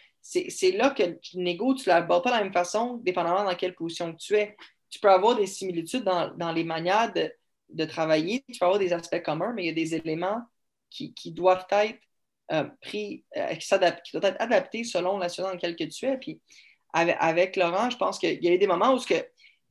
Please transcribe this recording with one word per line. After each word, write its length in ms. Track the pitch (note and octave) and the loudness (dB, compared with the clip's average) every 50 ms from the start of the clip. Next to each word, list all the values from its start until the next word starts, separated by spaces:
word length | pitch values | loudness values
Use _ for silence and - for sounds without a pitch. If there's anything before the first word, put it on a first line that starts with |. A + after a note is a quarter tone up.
| _ _ _ _ | _ _ _ _
c'est, 280 | - - - F3+ - - | -14 -6 -4 -4 -4 -6
c'est 220 | - - F#3+ F#3 | -4 0 2 2
là 180 | F#3 G3+ A#3+ C#4 | 2 4 2 2
que 120 | C4+ - G3+ | 2 2 0
le 140 | F3 D#3+ - - - - | 0 -2 -6 -14 -12 -8
négo, 400 | F3+ F3+ F3 F3 E3+ A3 C4 C4+ | -4 -2 -2 -2 -2 0 0 0
tu 140 | C4 - F#3+ | 0 2 2
ne 40 | F3 | 4
l'abordes 300 | E3+ E3+ E3 F3 F3 F3 | 4 4 4 2 2 2
pas 80 | B3 | 2
de 40 | B3 A3+ | 0 0
la 60 | G3+ | 0
même 100 | F#3+ F#3+ | 0 0
façon, 460 | F3 F3 F3 - G#3+ A#3 B3 B3 A#3 A#3 | 0 0 0 0 -2 -2 -2 -4 -6 -4
dépendamment 400 | F3 F3+ F#3 E3+ E3+ F3 G3 G#3 | -2 -2 0 0 0 2 0 0
dans 120 | F#3+ F3+ | 0 -2
quelle 200 | F3 F#3 F3+ F3+ | -2 -4 -4 -4
position 380 | - E3 E3 E3 - F3 E3 E3 | -4 -8 -8 -6 -6 -8 -8 -8
que 40 | - | -10
tu 180 | - - G3+ | -6 0 0
es. 200 | G#3 G#3 G#3 - - - - _ _ _ - | 0 0 0 -4 -14 -20 -20 _ _ _ -20
Tu 100 | - - | -6 2
peux 120 | - G3+ | 6 6
avoir 240 | F#3+ F#3 F#3+ A#3 B3 | 6 8 8 6 4
des 120 | A3 G3+ F#3 | 4 2 -2
similitudes 580 | - - G3 F#3+ F3 E3 D#3+ E3 - B3+ G#3 | -4 -8 -8 -6 -6 -6 -6 -4 -4 -4 0
dans, 280 | F#3+ F3+ F3 D#3 - - | 0 0 0 0 -2 -4
dans 180 | - E3+ E3+ E3 | -6 -6 -4 -2
les 100 | E3 E3 | -2 -2
manières 480 | E3 D#3+ D#3+ E3 F3 F#3+ A3 A#3 A#3 | -2 -2 -2 0 2 2 2 2 2
de, 180 | - E3 D#3+ D#3 - _ _ _ _ _ _ _ | 0 -2 -2 -4 -6 _ _ _ _ _ _ _
de 160 | - D#3+ D#3+ | -6 -6 -6
travailler, 580 | D#3 - E3 D#3+ D#3+ D#3 D#3 D#3 F3+ A3+ C4 - - | -4 -2 -2 0 2 4 2 2 2 -2 -4 -6 -8
tu 60 | B3 - | -4 0
peux 80 | F3+ | 2
avoir 140 | F3 F#3+ G#3 | 2 4 4
des 140 | G3 F3+ - | 2 0 0
aspects 280 | - - - - F3 | -2 -4 -4 -4 -4
communs, 300 | E3+ E3 D3+ D#3 F3 A3+ B3 | -2 -2 -4 -2 -2 -4 -4
mais 100 | G#3 F3 | -4 -4
il 40 | E3 | -4
y 20 | |
a 40 | D#3+ | -2
des 220 | D#3+ E3 D#3+ E3 | -2 -2 -2 -2
éléments 460 | E3 D#3+ D#3+ D#3 E3 F3+ F#3+ G#3 A#3+ A#3 - _ _ _ _ _ _ _ _ | -4 -4 -4 -4 -2 -2 -2 -4 -4 -6 -12 _ _ _ _ _ _ _ _
qui, 240 | - - - - - | -16 -14 -14 -14 -14
qui 180 | - - E3+ | -14 -14 -12
doivent 360 | E3 E3 F3 F#3 F#3 F#3 F#3 - | -4 2 4 4 4 4 2 0
être, 280 | G3 G#3 G#3+ A3 A3+ - _ _ _ _ _ _ _ _ _ - D#3+ | 2 2 2 0 -2 -8 _ _ _ _ _ _ _ _ _ -4 -2
euh, 100 | D#3 C3+ - - _ | -2 -2 -2 -6 _
pris, 440 | - - - G#3 G#3 G3+ G#3 - _ _ - | -14 -10 -8 -6 -6 -8 -10 -12 _ _ -8
euh, 180 | - - - - | -6 -4 -4 -6
qui 120 | D3+ - - | -6 -2 0
s'adap-, 340 | G3 F#3+ F#3 E3+ F3 - | 2 4 4 4 2 0
qui 120 | - - - | -8 -10 -6
doivent 200 | F#3 F#3 G3 F#3+ | -2 0 0 0
être 80 | - | 0
adaptés 440 | A3+ A#3 A#3+ F#3+ F#3 - - A3+ A#3 | -2 2 2 2 0 0 -6 -8 -6
selon 320 | A#3 - F3+ F3 F#3 G3+ G3+ | -4 -4 -2 -2 -2 -2 -2
la 100 | F3+ F3 | -2 -4
situation 220 | F3 - F#3 F#3+ | -4 -4 -6 -6
dans 60 | F#3 | -6
laquelle 200 | F3 F3 E3+ E3+ | -4 -6 -6 -4
que 80 | - D#3+ | -4 -6
tu 220 | D3+ - - - | -8 -8 -6 -4
es. 120 | C4 C4+ C4 | -4 -4 -4
Puis 220 | - - D#3 - _ _ - - - - _ _ _ _ - | -6 -10 -14 -14 _ _ -20 -20 -20 -20 _ _ _ _ 0
avec, 240 | D#3+ E3+ F3 - - | 2 2 2 2 2
avec 360 | - E3 E3 F3 F#3 F#3 F#3 F#3+ | 2 2 4 4 2 2 2 0
Laurent, 320 | F3+ E3+ F3 G3 A#3 B3 | 0 2 2 0 0 0
je 80 | - - | -2 -2
pense 200 | - F#3 G3+ - | -2 -2 -2 -2
qu'il 240 | - E3 - - | -2 -2 -2 0
y 60 | D#3+ F3 | 2 2
a 60 | F3 | 4
eu 40 | F#3 | 4
des 100 | G3 G3 | 4 4
moments 260 | F3 F3 G#3 B3 C4+ | 2 4 4 4 4
où 60 | A#3+ | 2
ce 80 | - - | 2 0
que, 120 | F#3 D#3+ - - _ _ _ - _ _ _ _ | 0 0 -2 -4 _ _ _ -20 _ _ _ _